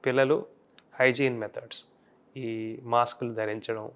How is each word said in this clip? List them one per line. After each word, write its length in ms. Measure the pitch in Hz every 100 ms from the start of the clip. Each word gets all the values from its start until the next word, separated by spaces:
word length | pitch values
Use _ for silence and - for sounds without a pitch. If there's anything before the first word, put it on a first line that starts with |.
| -
పిల్లలు 400 | 127 135 156 - - _ _ _ -
హైజీన్ 380 | 131 120 135 120
మెథడ్స్, 460 | 107 - 117 - - _ _ _ _ 135
ఈ 420 | 120 113 110 113
మాస్కులు 520 | 120 117 120 - 120
ధరించడం 560 | 113 110 107 104 110 107